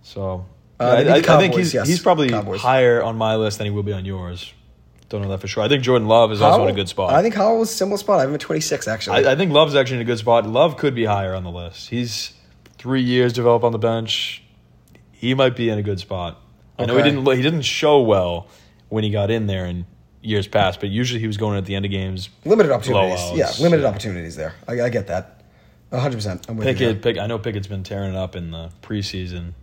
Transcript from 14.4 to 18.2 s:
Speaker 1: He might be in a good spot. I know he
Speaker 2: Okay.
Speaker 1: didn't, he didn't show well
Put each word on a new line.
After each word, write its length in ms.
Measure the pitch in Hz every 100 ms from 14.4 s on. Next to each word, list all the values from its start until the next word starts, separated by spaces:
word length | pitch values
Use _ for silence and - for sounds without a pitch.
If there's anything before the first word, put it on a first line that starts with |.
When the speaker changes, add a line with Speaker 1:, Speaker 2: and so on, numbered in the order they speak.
| _ _ _ _ _ - _
Speaker 1:
He 200 | _ 120
might 220 | 131 131 117
be 140 | 117
in 80 | 107
a 40 |
good 160 | 104 92
spot. 400 | - 95 85 - _ _ _ -
I 60 |
know 100 | 120
he 60 | 127
Speaker 2:
Okay. 100 | 143
Speaker 1:
didn't, 260 | 143 135 127
he 60 |
didn't 200 | 139 165
show 380 | 127 - 151 147
well 460 | 117 98